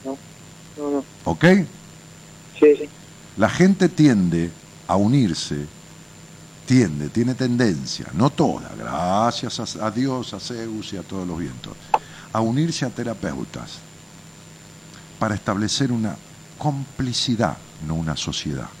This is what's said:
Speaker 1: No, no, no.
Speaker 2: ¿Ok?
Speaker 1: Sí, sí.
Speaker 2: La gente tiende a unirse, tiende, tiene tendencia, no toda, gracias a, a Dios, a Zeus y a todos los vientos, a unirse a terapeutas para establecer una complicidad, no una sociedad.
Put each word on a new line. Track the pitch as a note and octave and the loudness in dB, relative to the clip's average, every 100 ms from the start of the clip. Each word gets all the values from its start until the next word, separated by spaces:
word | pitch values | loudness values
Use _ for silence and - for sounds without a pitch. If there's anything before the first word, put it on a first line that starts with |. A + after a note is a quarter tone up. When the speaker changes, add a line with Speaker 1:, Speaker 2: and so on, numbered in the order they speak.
Speaker 1:
No, | C3+ C#3 - - - - - - | -10 -12 -14 -20 -20 -20 -20 -8
no, | D3 | -4
no. | C#3+ C3 - | -4 -4 -8
Speaker 2:
¿Ok? | - E3 E3+ G3 D#3 - - - - - - - - - | -4 4 6 6 2 -8 -20 -20 -20 -20 -20 -20 -20 6
Speaker 1:
Sí, | D3+ D3 | 6 6
sí. | D3 - - - - - | 0 -12 -20 -20 -14 0
Speaker 2:
La | G#2 | 0
gente | - F#3 F#3+ F3+ | 6 4 6 2
tiende | D#3+ D3+ G#2+ F2+ E2 E2+ - - - - | 6 6 6 4 2 -2 -6 -20 -16 0
a | F#2 | 2
unirse, | G#2 C#3 G#2+ D#2 - D2 D2 - - - - - - - - - - | 4 4 2 0 -4 -6 -8 -14 -20 -20 -20 -20 -20 -20 -20 -20 2
tiende, | B2+ G2 D2 D2 | 4 4 0 -2
tiene | A2+ A#2 | 0 0
tendencia, | B2+ B2+ A#2+ A#2 D2+ C2 - - | 0 0 2 2 0 -6 -10 -6
no | D#2+ C#3 | 0 0
toda, | - C#3 C2 - G#1+ | 2 0 0 -10 -12
gracias | A1+ C#2 F2+ G2 A#2 - A#2+ - G#2+ - | -8 -4 0 2 2 0 -8 -8 -8 -6
a, | A2 | -4
a | |
Dios, | G#2 C3+ B2+ G#2+ | -2 -2 -4 -8
a | G2 | -12
Zeus | - A#2+ A2+ A2 - | -10 -10 -8 -10 -10
y | G2 | -12
a | |
todos | E2 G2 F2+ | -10 -8 -6
los | E2 | -6
vientos, | D2+ B1 G#1+ G#1 - - - - - | -8 -10 -16 -16 -4 -4 -4 -20 -6
a | A2 | -2
unirse | A2+ C3 E3 - C3 | 0 0 0 -2 -6
a | |
terapeutas | A2 A2+ G2+ F#2 C2+ A1 A#1+ A#1 - - - - - - - - - - - - - - - | -6 -8 -6 -6 -6 -10 -12 -14 -16 -20 -20 -20 -20 -20 -20 -20 -20 -20 -20 -20 -20 -20 -4
para | G#2+ | -2
establecer | G2+ - G2 G#2+ - C3+ | -2 -2 -2 -2 -2 0
una | A#2 G#2+ - - - - - | 0 -2 -6 -16 -20 -20 -6
complicidad, | D3+ C#3 C3+ - C3 A#2+ - A2+ G2+ A#1+ - - D#2 | -4 -4 -8 -6 -4 -2 -2 0 0 -2 -14 -12 -6
no | |
una | D#2+ D#2+ C#2+ | -4 -2 -4
sociedad. | - - D#2 C#2 A1+ - | -6 -6 -6 -6 -10 -14